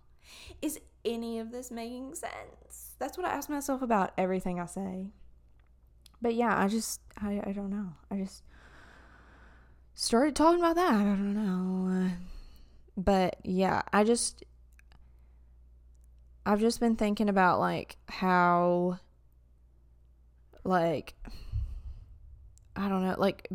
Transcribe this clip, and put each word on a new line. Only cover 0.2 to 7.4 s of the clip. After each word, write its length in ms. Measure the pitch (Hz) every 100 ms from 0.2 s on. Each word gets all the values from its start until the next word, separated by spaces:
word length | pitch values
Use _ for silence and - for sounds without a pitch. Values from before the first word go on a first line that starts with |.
| - - - -
is 180 | 302 - - _
any 340 | - 233 233 226
of 120 | 226
this 180 | 247 254
making 460 | 233 233 247 269 339
sense? 800 | - - - - - - - -
That's 200 | 269 -
what 80 | 359
I 60 |
ask 180 | 277 285
myself 320 | 285 277 262
about 320 | 247 214 185 -
everything 420 | 185 185 185 180
I 60 | 175
say. 460 | - 196 185 196 - - - - - _ - - - - -
But 120 | 233
yeah, 260 | 233 240 190
I 80 | 196
just, 340 | 226 - - - -
I, 200 | 208 202